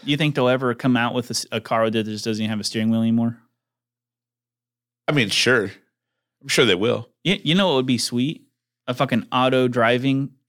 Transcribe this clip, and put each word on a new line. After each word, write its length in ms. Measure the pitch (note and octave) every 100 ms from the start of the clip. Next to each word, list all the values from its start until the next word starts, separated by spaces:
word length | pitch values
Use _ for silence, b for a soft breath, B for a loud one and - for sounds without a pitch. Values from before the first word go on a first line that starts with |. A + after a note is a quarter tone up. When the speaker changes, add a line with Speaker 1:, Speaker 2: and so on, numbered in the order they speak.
Speaker 1:
you 120 | - C#3+
think 200 | D3+ C#3+
they'll 100 | B2+
ever 260 | B2+ C3
come 220 | A#2 C3 A#2+
out 160 | A#2+
with 140 | B2 A#2+
a 40 |
s-, 120 | A2 -
a 100 | A2+
car 300 | - A#2 A2+
that 140 | A2+
just 200 | G#2+ G#2+
doesn't 160 | A2+ G#2+
even 100 | A2
have 100 | A2
a 40 |
steering 240 | G2 A2+ A2
wheel 100 | A2+
anymore? 340 | A2+ A2+ A#2 A#2 _ _ _ _ _ _ _ _ _ _ _ _ _ _ _ _ -
Speaker 2:
I 40 |
mean, 160 | D3+ G#2+
sure. 340 | F2 - B2+ G2+ - _ _ _ _ _ _
I'm 60 | C#3
sure 160 | -
they 100 | B2+
will. 340 | F2 G#2+ A2 - _
Speaker 1:
You, 140 | D#3 G#3
you 120 | - F3
know 120 | G3
what 60 | C3+
would 100 | C3
be 120 | A#2+
sweet? 440 | - A#2+ C3 - - _ _ _ -
A 80 |
fucking 320 | B2 C3+ A#2+ -
auto 340 | B2+ B2+ C3 B2+
driving, 640 | A#2+ A2+ B2 C3+ C3+ C3+ -